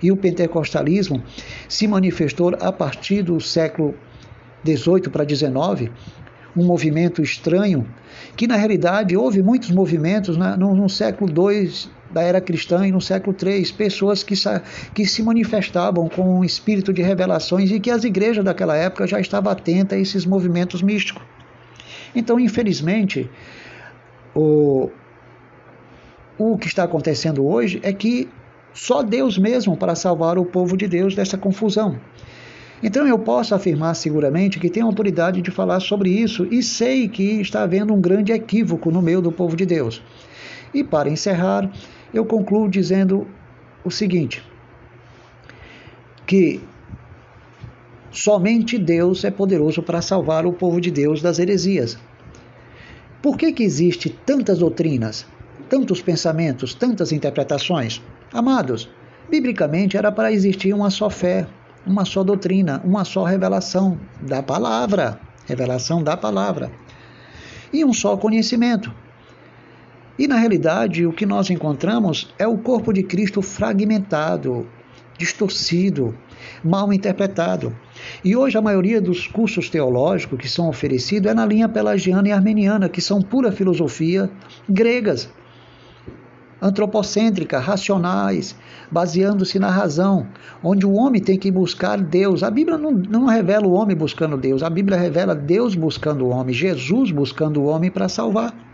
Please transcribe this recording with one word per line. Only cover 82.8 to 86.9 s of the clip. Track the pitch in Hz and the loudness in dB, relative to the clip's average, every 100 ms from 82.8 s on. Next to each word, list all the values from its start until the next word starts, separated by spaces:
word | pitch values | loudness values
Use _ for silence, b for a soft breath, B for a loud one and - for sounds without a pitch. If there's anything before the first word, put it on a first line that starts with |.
| 185 | 0
que | - | -2
são | - 202 | -2 0
pura | 190 262 240 | 0 2 0
filosofia | 190 190 165 151 - 160 185 196 - B B - | 0 0 2 0 0 0 0 -2 -6 B B -2
gregas, | 196 233 247 208 127 - - B B B B B B B - - - - - | 2 4 2 0 -2 -6 -16 B B B B B B B -20 -20 -20 -20 -4
antropocêntrica, | 190 196 208 | -2 0 0